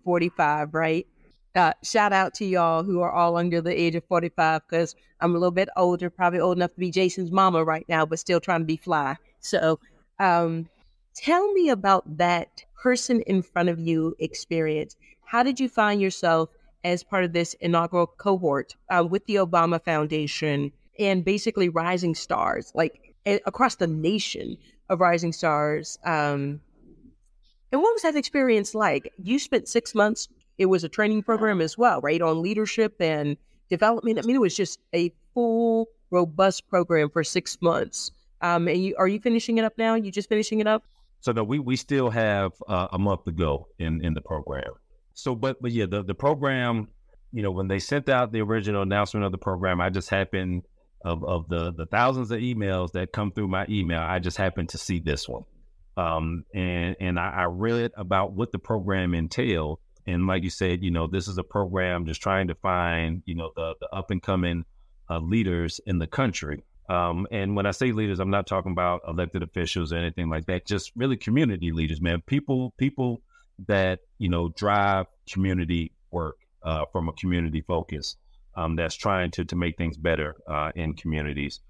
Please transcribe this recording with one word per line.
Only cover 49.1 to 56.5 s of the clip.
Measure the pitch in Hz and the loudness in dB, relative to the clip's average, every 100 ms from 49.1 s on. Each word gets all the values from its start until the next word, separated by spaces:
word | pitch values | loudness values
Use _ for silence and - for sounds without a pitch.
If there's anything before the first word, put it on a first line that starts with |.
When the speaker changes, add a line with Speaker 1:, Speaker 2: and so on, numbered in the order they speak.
| 107 101 | 0 -2
Speaker 2:
of | |
the | 92 | -2
program, | - 92 95 90 | -4 -2 0 0
I | 90 | 0
just | 95 - | -2 -2
happened, | 98 95 98 92 90 - _ _ _ | -2 -2 -2 -2 -4 -6 _ _ _
of, | 87 82 | -6 -6
of | 73 87 80 | -4 -4 -4
the, | 85 85 | -4 -4
the | 82 82 | -6 -4
thousands | 104 123 131 117 | 0 2 0 -4
of | 113 | -4
emails | 123 117 98 92 87 | -4 -2 -2 -2 -2
that | 90 92 | -4 -4
come | - 104 | -4 -4
through | 92 101 | -2 -2
my | 92 98 | -2 -2
email, | 104 87 82 | -2 0 -2
I | 82 92 | -2 -2
just | 87 - | -4 -2
happened | 95 90 85 | -2 -2 -6
to | - | -6
see | - 87 | -4 -4
this | 82 71 - | -2 -4 -4
one. | 60 - _ - _ - - | -12 -12 _ -20 _ -16 -6
Um, | 85 82 80 85 - | -2 -2 -2 -6 -8